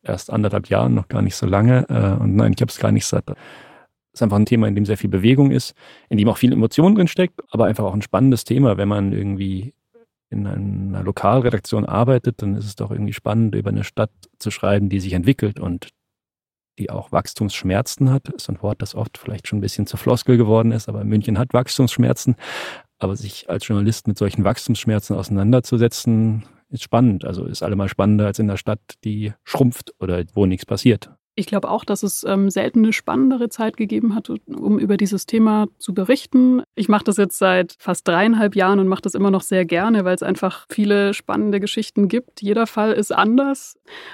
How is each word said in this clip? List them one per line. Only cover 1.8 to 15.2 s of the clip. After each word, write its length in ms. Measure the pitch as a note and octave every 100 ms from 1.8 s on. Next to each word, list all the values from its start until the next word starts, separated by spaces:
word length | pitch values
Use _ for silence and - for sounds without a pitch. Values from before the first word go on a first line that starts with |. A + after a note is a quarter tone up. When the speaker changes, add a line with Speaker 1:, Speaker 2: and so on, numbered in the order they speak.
| -
Speaker 1:
Äh, 320 | A#2+ G2 G2
und 140 | G#2+ G2
nein, 180 | A2 G2
ich 60 |
hab's 180 | A#2+ -
gar 120 | G#2+
nicht 140 | G#2+ -
satt. 180 | - -
Es 920 | G2+ - - - - _ _ _ -
ist 40 |
einfach 140 | A2+ G2+
ein 80 | G#2
Thema, 220 | A#2 G#2+
in 80 | G2+
dem 100 | G#2
sehr 120 | G#2
viel 120 | F#2+
Bewegung 420 | F#2+ A2 C3+ C#3
ist, 220 | B2+ - - - - _
in 80 | G#2+
dem 100 | G#2+
auch 80 | G#2
viel 140 | B2
Emotion 440 | - A2 - F3+ G#3+
drin 120 | F3
steckt, 340 | - F3+ - -
aber 160 | G#2+ G#2
einfach 200 | A2 G2
auch 80 |
ein 80 | G#2
spannendes 440 | - B2 C3+ A#2+ -
Thema, 320 | C3 C3+ F#2+
wenn 100 | G2+
man 260 | G#2 G2
irgendwie 600 | G#2 G2 F#2+ G2 F#2+ A#2 - _ _ _ _ _
in 160 | G#2+ G2
einer 560 | F#2+ G2+ G2 G2 F#2+
Lokalredaktion 800 | F#2+ G2+ G2 C3 A#2+ A2 - A2 -
arbeitet, 560 | G2+ A#2+ B2+ B2 -
dann 140 | G2 G#2
ist 100 | G#2+
es 100 | -
doch 160 | G#2
irgendwie 220 | - G#2
spannend, 420 | G#2+ G#2+ A2 A2+ G#2+
über 140 | G#2
eine 140 | G#2 G#2
Stadt 260 | - A2 - - _
zu 140 | A2
schreiben, 380 | - G2+ G2+ G2+
die 100 | F#2+
sich 140 | F#2
entwickelt 460 | F#2